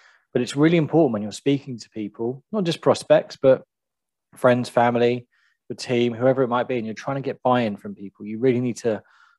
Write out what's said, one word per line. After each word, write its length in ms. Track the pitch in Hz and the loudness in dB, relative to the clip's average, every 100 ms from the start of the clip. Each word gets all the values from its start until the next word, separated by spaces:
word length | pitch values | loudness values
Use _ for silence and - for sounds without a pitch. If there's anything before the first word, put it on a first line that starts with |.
| _ _ _ | _ _ _
But 100 | 123 | -4
it's 140 | 123 139 | -2 2
really 220 | 156 170 | 4 4
important 340 | 143 151 151 | 2 2 2
when 100 | 110 | 0
you're 120 | 104 | -6
speaking 440 | 98 - 139 - 120 | -4 -2 -2 -2 -14
to 120 | - | -14
people, 560 | - 101 - 117 135 _ | -10 -10 -6 -8 -8 _
not 100 | 214 | -4
just 160 | 170 156 | -4 0
prospects, 580 | - 110 - 151 - - | 2 2 4 2 2 0
but 220 | 135 131 - _ _ _ _ _ _ - | 2 2 0 _ _ _ _ _ _ 0
friends, 340 | 127 123 120 | 2 2 2
family, 580 | - 120 120 120 123 123 _ _ _ - | 2 2 2 0 0 -6 _ _ _ -16
the 80 | 113 | -12
team, 380 | - 123 120 | -4 0 0
whoever 300 | 113 123 131 | 0 2 2
it 40 | 127 | 0
might 220 | 120 120 | 0 -2
be, 80 | 127 | -4
and 80 | 110 | -6
you're 100 | 107 | -8
trying 220 | - 139 | -8 -6
to 40 | |
get 220 | 135 - | -6 -4
buy-in 320 | 127 123 113 101 | 0 0 0 -4
from 180 | 104 | -10
people, 320 | 101 101 - 104 | -14 -16 -14 -12
you 140 | 110 | -2
really 220 | 131 120 | 0 0
need 160 | 123 110 | -2 -4
to 260 | 120 104 - _ _ | -4 -4 -6 _ _